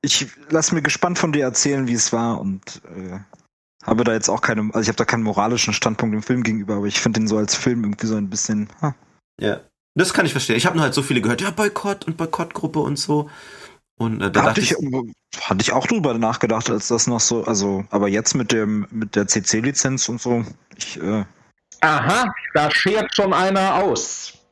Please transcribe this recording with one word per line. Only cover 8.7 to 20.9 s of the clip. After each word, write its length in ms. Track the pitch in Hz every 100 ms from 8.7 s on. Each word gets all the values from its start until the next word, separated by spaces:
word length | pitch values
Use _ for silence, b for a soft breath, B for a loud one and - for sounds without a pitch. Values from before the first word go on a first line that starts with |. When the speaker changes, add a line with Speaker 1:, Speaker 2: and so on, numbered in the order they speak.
| -
Speaker 1:
ha. 140 | 151 131 _ _ _ -
Speaker 2:
Ja, 200 | 107 - - _ _
das 200 | - 185
kann 100 | - 165
ich 60 |
verstehen. 240 | 135 - 147
Ich 100 | 170
hab 80 |
nur 80 | 165
halt 100 | 156
so 80 | -
viele 180 | - 123
gehört, 200 | 117 120
„Ja, 100 | 196
Boykott 560 | 180 208 208 202 196 -
und 100 | 165
Boykottgruppe 600 | 226 - 165 - 151 151
und 160 | 147 143
so.“ 320 | - 151 147 B B B B B _ _
Und, 220 | 113 110
äh, 80 | 98
da 100 | 104
Speaker 1:
Hab 60 | 107
Speaker 2:
dachte 100 | 113
Speaker 1:
ich, 120 | -
Speaker 2:
ich 760 | - 143 131 117 - _ - -
Speaker 1:
hatte 140 | 95
ich 100 | 104
auch 140 | 131 -
drüber 300 | 233 147 117
nachgedacht, 520 | 113 113 117 110 113
als 180 | 110 -
das 180 | 117 -
noch 140 | 120
so, 240 | - 117
also, 400 | 107 107 98 95 98
aber 180 | 101 101
jetzt 260 | 101 107
mit 160 | 139 117
dem, 340 | 117 104 107 101
mit 240 | 110 107 -
der 100 | 101
C-C-Lizenz 800 | 110 92 110 120 139 135 131 -
und 120 | 120
so, 240 | 123 120 107 - _ -
ich, 240 | -